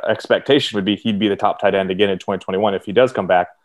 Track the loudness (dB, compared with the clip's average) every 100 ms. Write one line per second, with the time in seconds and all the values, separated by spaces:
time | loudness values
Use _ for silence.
0 | 0 -4 0 0 2 0 0 -2 -2 -2
1 | -2 -2 0 0 -2 0 0 0 0 0
2 | 0 0 -4 -6 -4 -2 0 -2 0 2
3 | 2 2 2 2 0 _